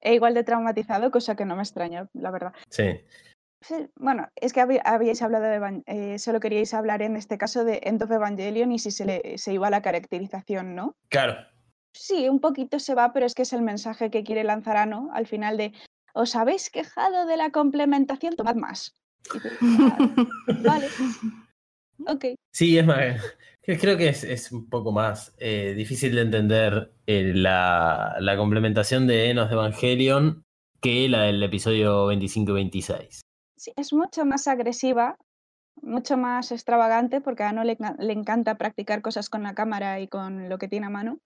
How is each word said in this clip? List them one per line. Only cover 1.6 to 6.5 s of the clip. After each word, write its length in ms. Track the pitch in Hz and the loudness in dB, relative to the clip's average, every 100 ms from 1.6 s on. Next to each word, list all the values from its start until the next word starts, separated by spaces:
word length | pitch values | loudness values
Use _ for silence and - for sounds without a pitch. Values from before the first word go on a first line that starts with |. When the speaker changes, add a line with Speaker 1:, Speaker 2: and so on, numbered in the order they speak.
Speaker 1:
extraña, 480 | 202 - 175 170 196 | -8 -6 -8 -8 -12
la 180 | - 185 | -10 -8
verdad. 220 | 185 180 - - | -8 -10 -14 -18
Speaker 2:
Sí. 320 | - 104 87 _ - _ _ _ _ | -2 -2 -2 _ -20 _ _ _ _
Speaker 1:
Sí, 140 | - 330 294 _ | -12 -10 -10 _
bueno, 300 | 262 247 - - | -2 -2 -4 -6
es 160 | 247 | -4
que 100 | 254 | 2
habí-, 200 | 247 262 | 2 2
habíais 380 | - 226 226 226 | 2 2 2 0
hablado 240 | 233 226 214 | 0 0 0
de 100 | 214 | -2
Evan-, 280 | 202 196 - | -4 -8 -8
eh, 320 | 208 202 202 | -8 -8 -8
solo 220 | - 226 | -2 -2
queríais 340 | 220 | 0